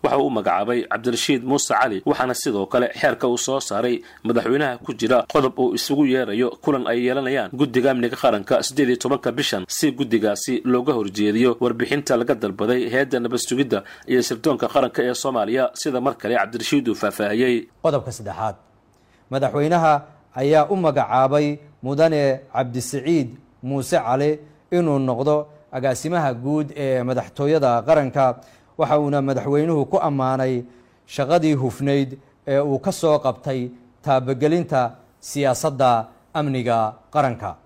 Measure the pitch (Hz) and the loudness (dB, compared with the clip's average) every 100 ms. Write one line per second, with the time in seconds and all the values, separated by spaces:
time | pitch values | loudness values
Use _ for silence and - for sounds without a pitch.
0 | 151 135 139 113 95 87 104 120 - 113 | 2 2 0 0 0 0 0 -2 -2 -4
1 | 120 117 - 135 127 139 - 110 127 95 | -2 -2 0 0 0 0 2 2 2 0
2 | 147 - 127 123 147 101 95 - - - | -2 0 -2 -2 -2 -2 0 0 0 0
3 | 143 117 127 120 - 135 - 101 120 117 | -2 0 -2 -2 -2 -4 -4 -2 -2 -2
4 | - - 110 117 110 135 143 123 - 117 | -6 -8 0 0 2 0 0 -4 -10 -4
5 | 117 123 - 151 131 - 127 - - 143 | 2 2 4 0 0 0 0 0 -2 2
6 | 143 131 113 104 123 - - 127 127 117 | 2 2 0 -2 -2 -2 -2 0 0 0
7 | 123 131 127 135 98 127 139 127 131 127 | 0 -2 -2 -4 -4 -2 0 2 2 2
8 | 117 117 131 104 98 131 - 131 131 123 | -2 0 0 0 0 0 0 0 0 0
9 | 131 135 123 117 143 104 92 - 151 131 | 0 -2 -2 -4 -4 -4 -6 -2 -2 -2
10 | 123 110 107 101 - 123 127 123 127 123 | 0 0 0 -2 -4 -4 0 0 0 -2
11 | 101 101 104 107 123 117 120 117 120 143 | -4 0 0 4 2 2 -2 -2 -2 -2
12 | - 120 120 120 107 95 107 127 117 127 | 0 0 0 -2 -2 -2 0 0 0 -2
13 | 135 131 117 120 - 123 131 104 - - | 0 -2 -2 -4 -2 -2 0 -2 -4 -20
14 | - 127 117 113 160 123 120 143 127 - | 0 0 0 -2 0 0 0 0 0 0
15 | 123 123 139 123 104 127 123 - 151 127 | -2 -2 -2 -2 0 0 0 -2 -4 -2
16 | 131 120 104 120 98 113 113 143 120 101 | -2 -2 -2 -2 -2 -4 -2 0 0 -2
17 | 104 - 104 110 127 120 - _ 165 143 | -2 -2 -2 0 2 0 -4 _ -2 -2
18 | 120 - 101 82 110 98 _ _ _ _ | -4 -12 -12 -6 -6 -8 _ _ _ _
19 | _ _ _ 131 131 135 151 170 160 147 | _ _ _ -2 -2 0 2 4 4 2
20 | 147 - _ 127 143 156 147 196 165 135 | 0 -20 _ -2 4 4 4 2 2 2
21 | 107 123 131 147 147 147 - _ 127 143 | 0 2 4 2 0 -4 -12 _ -6 2
22 | 165 151 139 131 - 120 127 123 120 139 | 2 4 2 0 -4 -4 -4 -4 -6 -4
23 | 131 165 123 123 _ _ 127 139 127 - | 0 0 0 -8 _ _ -6 -4 0 0
24 | 113 131 147 151 - _ _ 180 165 143 | 2 0 0 -2 -8 _ _ 0 2 0
25 | 131 120 139 151 147 - _ 131 131 127 | 0 0 2 0 -2 -16 _ -4 -2 -2
26 | 156 175 147 120 131 151 147 - 139 127 | -2 0 -2 -2 -2 -2 -4 -4 -2 0
27 | 123 123 - - 143 160 135 120 110 156 | 0 -2 -4 -4 0 2 4 2 4 2
28 | 135 143 131 120 - _ _ - 147 151 | 4 2 2 0 -14 _ _ -4 0 2
29 | 147 143 135 131 127 143 160 156 139 196 | 2 0 0 -2 0 0 2 0 2 0
30 | 160 139 131 131 131 123 123 - _ _ | 0 0 0 0 0 -2 -6 -20 _ _
31 | _ - 135 175 156 143 127 - 139 139 | _ -6 2 2 4 2 -2 -2 0 0
32 | 135 135 _ _ - 139 143 135 196 180 | 0 -8 _ _ -2 0 0 -2 -2 0
33 | 165 151 135 - 143 131 123 - - _ | 2 2 0 -4 -6 -4 -6 -10 -20 _
34 | 147 135 127 131 151 175 165 135 120 - | 0 0 0 0 2 2 0 0 -2 -6
35 | _ _ - 143 139 123 156 135 131 117 | _ _ -10 -2 0 0 -2 2 2 2
36 | 110 - _ 156 147 131 120 113 110 110 | -2 -16 _ -4 -2 -2 0 0 0 -6
37 | _ 151 135 117 101 - | _ 0 0 -2 -10 -12